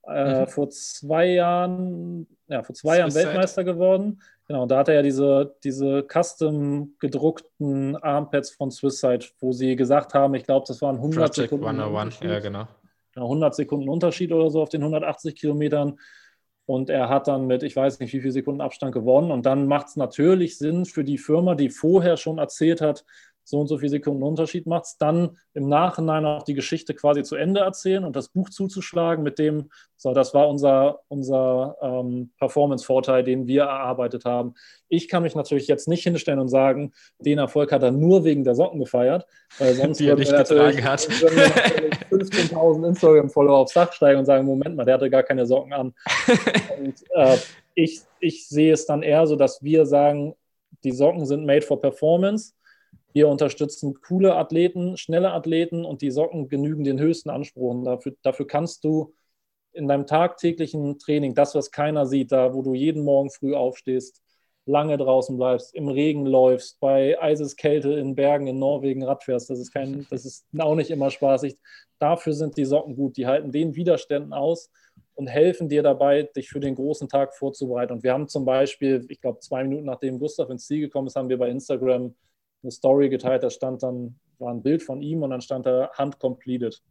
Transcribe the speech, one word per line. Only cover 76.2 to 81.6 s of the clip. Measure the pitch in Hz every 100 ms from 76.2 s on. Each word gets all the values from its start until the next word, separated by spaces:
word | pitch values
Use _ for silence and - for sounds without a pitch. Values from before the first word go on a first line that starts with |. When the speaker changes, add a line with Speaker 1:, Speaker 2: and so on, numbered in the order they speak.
Speaker 1:
dich | 151 139 131
für | 143
den | 139
großen | 131 139 151 139
Tag | 139 139
vorzubereiten. | - 139 139 131 123 123
Und | 120
wir | 127
haben | 131 147
zum | 147
Beispiel, | 131 131 139 - 139 131 123
ich | 139
glaub, | 131 113
zwei | - 131
Minuten | 135 143 147
nachdem | - 131 127
Gustav | 147 151 139
ins | 123 -
Ziel | 151
gekommen | 147 143 135
ist, | 135
haben | 127
wir | 127
bei | 123
Instagram | 127